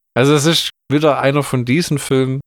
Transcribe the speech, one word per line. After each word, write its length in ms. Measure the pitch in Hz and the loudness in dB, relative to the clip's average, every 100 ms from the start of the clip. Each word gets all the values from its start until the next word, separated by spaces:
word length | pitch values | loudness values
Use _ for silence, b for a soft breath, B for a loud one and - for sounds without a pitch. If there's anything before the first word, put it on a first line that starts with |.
| _ | _
Also 200 | - 135 | 0 2
es 120 | 151 147 | 2 2
ist 240 | 160 - - - | 0 -4 -10 -4
wieder 280 | 143 151 127 | 0 2 2
einer 240 | 135 143 | 0 0
von 220 | 139 127 | -2 -2
diesen 340 | 123 143 170 143 | 0 0 0 -4
Filmen, 420 | - 135 131 131 | -2 0 0 -4